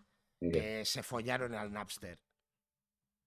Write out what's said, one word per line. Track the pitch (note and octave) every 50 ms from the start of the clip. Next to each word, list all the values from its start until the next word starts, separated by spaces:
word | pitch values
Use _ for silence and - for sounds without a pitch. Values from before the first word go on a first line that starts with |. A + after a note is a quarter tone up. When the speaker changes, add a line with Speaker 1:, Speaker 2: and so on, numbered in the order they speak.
| - _ _ _ _ _ _ -
Speaker 1:
¿En | E2+ E2+ E2
qué? | D#2
Speaker 2:
Que | - G#2+ A2 A2 G#2
se | - - C3 G#2+
follaron | - B2+ A#2 A2+ B2 B2+ B2+ B2+ A#2+ A#2
al | G#2+ G#2+ G#2 G#2
Napster. | G#2 G2+ - - - - F2+ E2+ - _ _ _ _ _ _ _ _ _ _ _ _ _ _ _ _ _ _ _ _ _